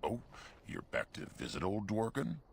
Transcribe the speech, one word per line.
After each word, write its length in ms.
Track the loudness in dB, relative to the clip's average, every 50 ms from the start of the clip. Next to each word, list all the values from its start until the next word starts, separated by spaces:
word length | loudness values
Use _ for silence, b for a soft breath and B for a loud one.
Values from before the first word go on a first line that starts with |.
| 2
Oh, 160 | 2 0 0 -2 -8 B B B B B B B
you're 160 | -6 -6 -6 -6 0
back 220 | 0 0 0 0 -4
to 140 | -8 -8 -6 -6
visit 260 | -6 -6 -4 -2 2 2
old 240 | 2 2 2 2
Dworkin? 500 | 2 4 4 4 4 2 0 0 0 -2 -4 -6 -14